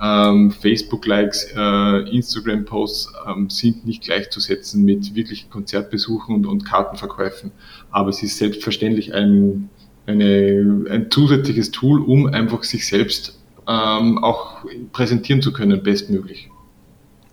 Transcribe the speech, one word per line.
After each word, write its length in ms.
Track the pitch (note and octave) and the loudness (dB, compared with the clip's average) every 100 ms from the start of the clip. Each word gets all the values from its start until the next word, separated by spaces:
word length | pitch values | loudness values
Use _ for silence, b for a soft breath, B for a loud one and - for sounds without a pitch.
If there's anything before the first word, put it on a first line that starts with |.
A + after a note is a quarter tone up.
Ähm, 520 | G#2 G#2 G#2 G2+ G#2 | 0 4 6 6 6
Facebook-Likes, 1000 | G2+ G#2 G#2+ - G#2+ G#2+ G#2 G#2 - - G#2+ | 4 0 0 -2 -4 0 2 0 -2 -6 -2
äh, 580 | G#2 G2+ G2+ G2 G2+ B2 | 0 2 2 2 0 -2
Instagram-Posts, 960 | A#2+ A2 A2 G#2+ G2+ G#2+ G#2+ - - - G#2+ | -2 -4 -2 -2 -2 -4 -4 -6 -10 -12 -8
ähm, 220 | F#2+ G2 | -4 -4
sind 360 | - A#2+ A2+ A2+ | 0 0 0 -4
nicht 180 | A2 | -8
gleichzusetzen 800 | - F#2 G2+ - G2+ F#2+ - G#2 | -4 -4 -4 -8 -4 -6 -2 2
mit 320 | G2+ G2+ G2+ G#2+ | 4 2 -2 -6
wirklichen 340 | A2+ G2+ - | -6 -10 -12
Konzertbesuchen 840 | G#2 G2+ G2+ G#2 G#2+ - A2 G#2 G#2+ | -14 -6 -6 -4 -6 -4 -6 -2 -2
und, 100 | G2+ | 0
und 180 | G2+ | -2
Kartenverkäufen. 840 | - F#2 G2 G2+ G2+ - F#2+ - G2 B B B - | 0 -2 -2 -6 -10 -6 -6 -8 -16 B B B -6
Aber 200 | G2+ G2 | -2 -2
es 120 | G2 | -2
ist 160 | G#2 - | -6 -4
selbstverständlich 760 | G#2+ G#2 - G2+ A2 G#2+ F#2 | -4 -4 -6 -4 -2 -2 -2
ein, 540 | G2 G#2 G2+ G2+ G2 G3+ b b _ | 0 4 4 4 0 -8 b b _
eine, 800 | - G#3 G3+ G3 G3 G2+ G2+ G2+ - | -2 2 4 4 4 4 4 2 0
ein 160 | A2+ A2 | -2 0
zusätzliches 640 | C#3+ D3 C#3 C#3 A#2 G#2+ | 2 4 4 2 -2 -2
Tool, 300 | - B2+ D3 | 0 2 4
um 260 | D3 C3+ C#3 | 4 4 4
einfach 380 | A2+ A2+ A2+ | 0 0 -2
sich 240 | - A2 - | -6 -6 -2
selbst, 500 | G2+ G2+ - - - _ _ - | 0 0 -4 -8 -16 _ _ -4
ähm, 560 | A2+ A2 A2 A#2 G2+ | -2 0 2 2 2
auch 400 | A#2 - - - - - - | 0 -2 -6 -14 -16 -16 -8
präsentieren 480 | - A#2 A#2+ - C3+ | -4 0 0 2 0
zu 120 | C#3 | 0
können, 280 | - G#2 F#2+ | 2 2 2
bestmöglich. 640 | G#2 G2+ - G2 - - - - - _ _ _ _ _ _ | 2 0 0 -4 -6 -16 -20 -20 -20 _ _ _ _ _ _